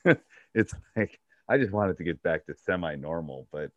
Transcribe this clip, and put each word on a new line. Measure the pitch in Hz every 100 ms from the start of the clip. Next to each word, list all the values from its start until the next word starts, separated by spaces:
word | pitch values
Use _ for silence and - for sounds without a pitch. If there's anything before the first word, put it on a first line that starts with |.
<laughs> | 175 151 - - _ 113
it's | 107 - - -
like, | 104 - _ _ -
I | 127
just | 117
wanted | 104 98 82
to |
get | 85 78
back | 87 78 -
to | 71
semi-normal, | - 92 82 73 71 85 78 65 65
but | 76 76